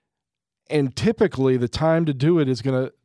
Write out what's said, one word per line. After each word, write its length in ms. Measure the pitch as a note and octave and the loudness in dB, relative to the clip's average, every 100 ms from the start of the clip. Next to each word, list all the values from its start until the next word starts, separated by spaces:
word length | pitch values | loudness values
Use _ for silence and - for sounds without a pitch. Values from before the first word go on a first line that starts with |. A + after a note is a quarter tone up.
| _ _ _ _ _ _ - | _ _ _ _ _ _ -6
and 260 | D3+ C#3 - | -2 -2 -2
typically 640 | G#3 A3+ G3+ - C3 B2+ | -2 2 0 2 0 2
the 100 | A#2+ | -2
time 380 | - D#3+ E3 E3 | -2 0 2 0
to 80 | |
do 260 | C3 D3 F3 | 0 2 2
it 80 | C#3 | 2
is 120 | B2+ | -2
gonna 300 | C3+ C3 C3 - | -2 -2 -2 -8